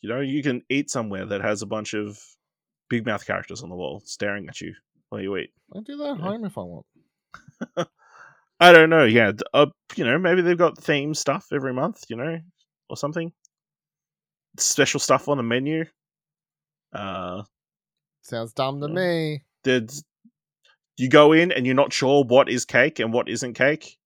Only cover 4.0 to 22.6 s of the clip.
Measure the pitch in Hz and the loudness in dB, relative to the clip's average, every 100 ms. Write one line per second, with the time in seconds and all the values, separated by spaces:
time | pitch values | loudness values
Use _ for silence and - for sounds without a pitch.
4 | - - 101 101 80 - 117 110 _ _ | -16 -8 -6 -6 -10 -16 -16 -16 _ _
5 | _ 107 98 98 71 _ _ - 220 285 | _ -10 -8 -8 -8 _ _ -20 -16 -12
6 | 294 254 175 220 214 - 90 85 - _ | -10 -8 -8 -8 -10 -12 -14 -16 -20 _
7 | _ _ _ - - _ - - 165 _ | _ _ _ -20 -20 _ -14 -8 -10 _
8 | _ - - _ _ _ 175 170 160 160 | _ -20 -20 _ _ _ 10 10 10 6
9 | 131 113 110 104 - 131 147 _ _ - | 6 6 4 0 -2 2 2 _ _ -6
10 | 135 143 185 180 170 175 170 - - 151 | -2 0 2 2 2 2 0 -2 -4 -2
11 | 143 156 - 135 - 143 135 127 151 - | -2 -6 -4 -4 -4 -6 -4 -4 -6 -8
12 | - 113 143 165 170 _ _ _ _ - | -14 -10 -8 -8 -14 _ _ _ _ -10
13 | 147 165 165 _ _ _ _ _ _ _ | -8 -8 -10 _ _ _ _ _ _ _
14 | _ _ _ _ _ - - - 135 143 | _ _ _ _ _ -6 -4 0 0 0
15 | - 135 - 143 117 120 135 160 165 _ | 0 -2 0 -4 -2 -2 -2 -6 -6 _
16 | _ _ _ _ _ _ _ _ _ - | _ _ _ _ _ _ _ _ _ -14
17 | 101 92 90 90 104 _ _ _ _ _ | -10 -10 -10 -12 -14 _ _ _ _ _
18 | _ _ - 120 113 - 135 143 147 170 | _ _ -12 -10 -10 -6 -6 -4 -8 -4
19 | 185 170 160 147 _ _ - 127 110 143 | -2 -2 -4 -8 _ _ 0 0 0 -14
20 | - _ _ _ _ _ _ _ _ - | -20 _ _ _ _ _ _ _ _ -6
21 | 127 147 147 160 175 160 127 131 143 - | 4 8 8 6 4 0 0 0 0 0
22 | 131 143 127 123 139 120 | 2 2 6 4 4 0